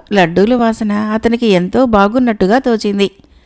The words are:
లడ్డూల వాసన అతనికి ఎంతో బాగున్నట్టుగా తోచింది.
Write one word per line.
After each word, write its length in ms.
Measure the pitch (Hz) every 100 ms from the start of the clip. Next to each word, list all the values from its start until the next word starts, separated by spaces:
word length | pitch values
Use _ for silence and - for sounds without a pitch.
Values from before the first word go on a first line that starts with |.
| -
లడ్డూల 420 | 202 165 180 214
వాసన 380 | 247 226 220 214
అతనికి 540 | 208 214 220 233 233 233
ఎంతో 380 | 180 180 233
బాగున్నట్టుగా 720 | 262 208 202 254 240 214 185 254
తోచింది. 520 | 262 220 208 202 196 - _ _